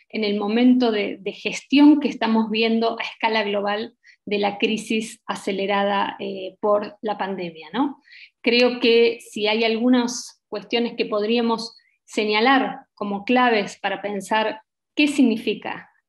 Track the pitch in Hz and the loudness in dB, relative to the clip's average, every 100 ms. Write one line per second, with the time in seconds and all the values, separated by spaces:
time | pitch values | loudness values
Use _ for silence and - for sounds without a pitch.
0 | _ 220 208 208 202 226 254 254 240 208 | _ -4 -2 -2 0 4 6 6 4 0
1 | 196 196 196 - 208 - - 269 294 294 | -4 -6 -10 -8 -8 -8 0 6 8 8
2 | - - 220 220 220 220 226 226 226 - | 2 -2 0 2 0 0 2 2 0 -2
3 | - - 226 220 202 202 202 208 240 - | -8 -4 -2 0 0 -2 -2 -4 -6 -14
4 | _ _ - 208 202 202 214 220 - 220 | _ _ -6 -2 -2 0 -2 -2 -2 -4
5 | 220 - - 196 - 190 196 202 202 196 | -4 -12 -10 -8 -6 -4 -2 0 0 0
6 | 208 - 196 190 190 185 208 208 208 - | -2 -6 -10 -10 -12 -4 0 0 -2 -8
7 | 214 202 196 185 175 160 156 202 285 - | -8 -6 -6 -6 -8 -12 -10 -4 -4 -6
8 | _ - - _ 247 240 247 247 240 233 | _ -20 -20 _ 0 2 2 2 2 4
9 | 233 226 - 220 208 220 226 220 247 254 | 4 0 -10 -4 -2 0 0 0 2 2
10 | 240 - - - _ 208 202 233 233 233 | 2 -6 -12 -20 _ -12 -4 -2 -2 -4
11 | 180 208 214 240 233 226 226 - _ _ | -4 -2 0 0 0 -2 -6 -16 _ _
12 | _ - 214 214 247 269 262 - - _ | _ -4 -2 2 4 2 0 -6 -16 _
13 | 202 202 196 247 247 220 190 - 196 190 | -8 -6 0 2 2 2 -2 -6 -6 -6
14 | 202 202 185 220 214 - _ _ _ - | -6 -8 -2 -2 -2 -6 _ _ _ 0
15 | 294 285 240 220 - 202 - - - _ | 0 4 2 2 -4 -6 -8 -12 -16 _